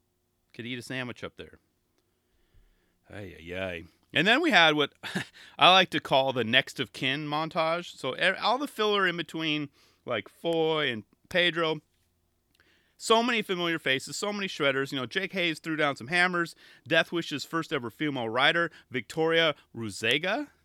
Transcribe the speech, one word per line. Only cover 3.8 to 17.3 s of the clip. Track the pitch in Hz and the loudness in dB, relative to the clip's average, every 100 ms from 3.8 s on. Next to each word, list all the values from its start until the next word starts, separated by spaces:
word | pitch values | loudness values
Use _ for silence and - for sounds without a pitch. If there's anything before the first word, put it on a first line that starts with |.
| 85 _ _ | -12 _ _
And | 139 180 | 0 4
then | 254 | 4
we | 339 | 4
had | 196 160 151 | 6 6 4
what | 143 _ - 175 | 0 _ -10 -8
<laughs> | - - - - | -8 -14 -14 4
I | 151 | 6
like | 185 180 | 8 4
to | 156 | 0
call | - 139 135 | 2 2 2
the | 127 | 0
next | 110 127 - - | 2 2 2 -2
of | 123 | -8
kin | - 135 139 151 | -4 -4 -2 -4
montage. | 151 160 175 160 170 175 - | -4 -4 -2 -2 -2 -6 -8
So | 135 - | -6 0
e-, | 175 190 | 0 2
all | 190 247 | 0 0
the | 294 | -2
filler | - 214 202 185 | -2 0 2 0
in | 170 | -2
between, | 165 160 160 151 143 _ _ _ - | -6 -4 -2 -2 -4 _ _ _ -6
like | 113 - | -4 -6
Foy | _ 170 165 160 156 143 | _ -2 0 2 0 -2
and | 113 - _ - | -4 -8 _ -4
Pedro. | 180 175 160 160 156 - _ _ _ _ _ _ _ _ _ _ _ | 0 2 2 0 -2 -8 _ _ _ _ _ _ _ _ _ _ _
So | - 220 | 2 4
many | 240 233 | 4 0
familiar | - 180 170 160 | -2 -2 -2 -2
faces, | 143 131 - 143 | 0 -2 -2 -6
so | 208 | -4
many | 208 190 | -4 -6
shredders. | - 143 135 135 | 0 0 2 -2
You | 139 | -4
know, | 123 | -6
Jake | 196 190 | -4 -4
Hayes | 190 175 151 | -2 -2 -4
threw | 165 156 | -4 -2
down | 151 135 | 0 -2
some | 123 | -2
hammers. | 175 180 175 165 - - - - | 0 2 0 -4 -8 -20 -16 0
Death | 165 170 | 2 2
Wish's | 170 165 | -2 -6